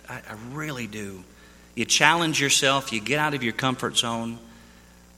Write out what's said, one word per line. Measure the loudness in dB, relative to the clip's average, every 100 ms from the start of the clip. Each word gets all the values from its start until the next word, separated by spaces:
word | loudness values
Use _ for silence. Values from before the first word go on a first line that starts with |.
| -16
I, |
I | -14 -14 -14 -12
really | -10 -8 -8 -8
do. | -8 -10 -12 -18 -20 -20 -20 -12
You | -6
challenge | 0 6 8 6 2 2
yourself, | 2 4 4 2 0
you | -4
get | -2 0
out | 0
of | -2
your | -4
comfort | -2 -2 -2 -2 0
zone, | -2 -4 -6 -10 -16 -20 -20 -20 -20 -20 -20